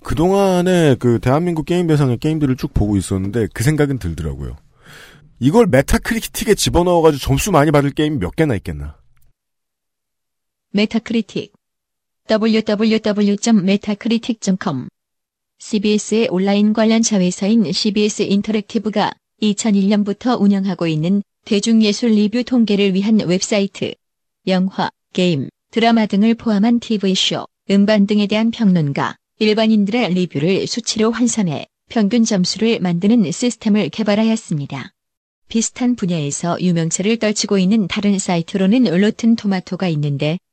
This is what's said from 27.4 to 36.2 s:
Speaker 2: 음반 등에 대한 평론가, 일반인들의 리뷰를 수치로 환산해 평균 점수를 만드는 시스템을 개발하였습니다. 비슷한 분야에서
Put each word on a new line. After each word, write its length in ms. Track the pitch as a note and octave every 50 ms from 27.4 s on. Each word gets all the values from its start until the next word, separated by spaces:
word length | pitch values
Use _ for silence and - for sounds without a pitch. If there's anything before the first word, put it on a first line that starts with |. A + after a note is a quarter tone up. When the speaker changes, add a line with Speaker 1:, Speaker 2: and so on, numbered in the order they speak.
| - - _ _ _ -
Speaker 2:
음반 380 | G3 G3+ G3+ G#3 G#3+ G#3 G3+
등에 200 | G3+ G#3+ G#3 G#3
대한 240 | G3+ G#3 G#3+ A3+ A#3
평론가, 640 | A3+ - A3+ F#3+ F3+ E3+ D3+ C#3+ C#3 - B2 - - _ _ _ _ -
일반인들의 720 | A3 G#3+ G#3+ A3 A3 A3 A3 G#3 G3+ G3 A3 B3+ A#3 F3 F3+
리뷰를 540 | F#3 F3+ E3+ - C#3+ D3 F3+ G3 D#3+ -
수치로 440 | - - B3 - - - G#3+ G#3+ A3+
환산해 560 | A3+ A3 B3 A#3 - A3+ G3 E3 C#3 - - - _ _ _ -
평균 340 | - A#3 G#3 F#3+ A#3+ A#3 A3+
점수를 560 | - G#3+ F#3 F3+ - - G3 A3 A#3 A3+ -
만드는 520 | E3+ F3+ E3+ E3+ G3 G#3 A#3+ A#3+ F#3 C#3
시스템을 580 | F3 - B3 B3 - - - A3 G3+ G#3+ F3+ -
개발하였습니다. 1000 | - - A3 G#3 G3+ G#3+ A3 A3+ A3 A3 - - E3+ C#3+ C#3 - C#3+ C3 - - _ _ _ _ _ _ _ _ _ _ _ -
비슷한 460 | - A3+ A3 - - - B3+ B3 B3
분야에서 640 | A#3 G#3 F3 F3 D#3+